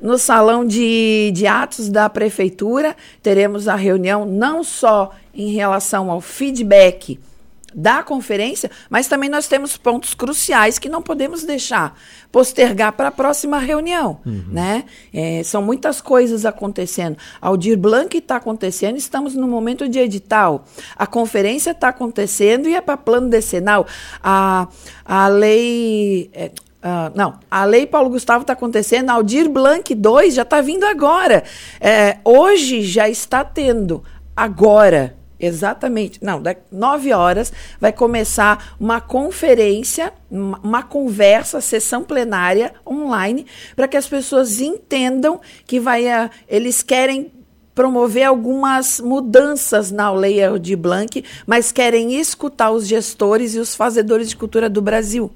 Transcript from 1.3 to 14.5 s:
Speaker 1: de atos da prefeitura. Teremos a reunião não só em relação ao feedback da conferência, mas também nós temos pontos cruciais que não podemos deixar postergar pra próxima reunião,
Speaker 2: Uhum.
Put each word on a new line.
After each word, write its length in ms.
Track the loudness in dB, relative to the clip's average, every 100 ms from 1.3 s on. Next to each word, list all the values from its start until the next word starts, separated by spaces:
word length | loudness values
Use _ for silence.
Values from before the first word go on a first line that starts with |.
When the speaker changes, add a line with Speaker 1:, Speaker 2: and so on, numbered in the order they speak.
Speaker 1:
de 140 | 0 0
atos 420 | 0 -2 -6 -4
da 180 | 0 0
prefeitura. 840 | 0 -4 -2 -4 -2 -4 -2 -2 -6 -18 _
Teremos 440 | 0 2 2 0 -2
a 60 | -2
reunião 480 | 0 0 0 -2
não 400 | -2 0 0 -2
só 460 | -6 -2 2 2 0 -6 -20
em 160 | -10 -6
relação 600 | -2 0 -2 -2 -4 -4
ao 100 | -6
feedback 1000 | -8 -8 -6 -4 4 8 8 4 -12 -14 -14 -20 -20 -20 -20
da 300 | -4 0 0
conferência, 680 | -2 -8 -4 -4 -4 -6 -10 -12 -6
mas 180 | -4 -2
também 220 | -2 -2
nós 180 | -4 0
temos 300 | -2 -2 -4
pontos 360 | -2 -2 -4
cruciais 640 | -8 -6 -4 0 2 2 0
que 120 | -6
não 120 | -8
podemos 440 | -6 -4 -4 -6 -6
deixar 520 | -6 -4 -4 -4 -8 -20 -20 _
postergar 600 | 2 2 4 2 2 -2
pra 180 | 0 -4
próxima 500 | -2 -2 -2 -2 -4
reunião, 600 | -2 -4 -2 -2 -4 -6 -8
Speaker 2:
Uhum. 180 | -10 -8